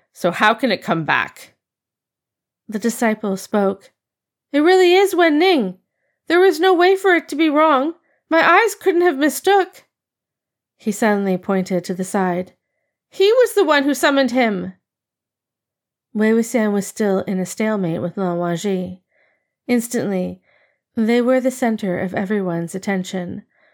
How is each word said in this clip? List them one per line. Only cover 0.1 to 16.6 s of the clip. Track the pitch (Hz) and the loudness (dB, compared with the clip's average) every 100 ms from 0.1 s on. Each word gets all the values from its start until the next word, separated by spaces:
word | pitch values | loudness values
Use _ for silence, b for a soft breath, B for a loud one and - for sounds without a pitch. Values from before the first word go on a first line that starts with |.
so | - 175 | -4 -4
how | 175 220 | 0 0
can | 226 254 | 2 -2
it | 190 | -2
come | - 165 156 | -2 -4 -2
back?" | 127 85 - - _ _ _ _ _ _ _ _ _ _ _ - | -2 -2 -10 -20 _ _ _ _ _ _ _ _ _ _ _ -12
The | 208 | -4
disciple | 233 226 233 214 214 190 | -4 -2 -2 -2 -4 -6
spoke. | - 214 196 196 _ _ _ _ _ _ _ | -4 0 0 -2 _ _ _ _ _ _ _
"It | 285 | 0
really | 311 370 359 370 | 4 4 6 4
is | 392 359 | 2 2
Wen | 330 294 | 2 4
Ning. | 370 330 190 180 _ _ _ _ _ | 2 2 0 -8 _ _ _ _ _
There | 339 | 4
was | 381 302 | 4 4
no | 370 | 2
way | 359 359 381 | 4 4 2
for | 392 339 | 2 0
it | - | -2
to | 285 | -2
be | 320 | 0
wrong. | 285 311 262 294 - _ _ _ | 2 2 2 0 -6 _ _ _
My | 320 - | 2 4
eyes | 359 440 - | 4 2 -2
couldn't | 381 339 | -2 2
have | 349 269 | 0 2
mistook." | 294 - 381 392 370 - _ _ _ _ _ _ _ _ _ _ | -2 0 0 2 0 -8 _ _ _ _ _ _ _ _ _ _
He | 220 | -8
suddenly | 202 220 202 196 180 | -2 0 0 0 -2
pointed | - 196 185 185 175 | -2 -2 -2 -4 -4
to | 185 | -8
the | |
side. | 185 202 185 175 180 _ _ _ _ _ _ | -4 -2 -2 -4 -8 _ _ _ _ _ _
"He | - 392 | 0 2
was | 494 480 | 4 2
the | 403 320 | 2 2
one | 294 | 2
who | 277 269 | 2 0
summoned | 311 277 262 | 0 2 0
him." | 247 233 196 180 - _ _ _ _ _ _ _ _ _ _ _ _ _ | 0 0 -2 -8 -14 _ _ _ _ _ _ _ _ _ _ _ _ _
Wei | 214 214 | -2 2
Wuxian | 226 233 247 | 2 0 -2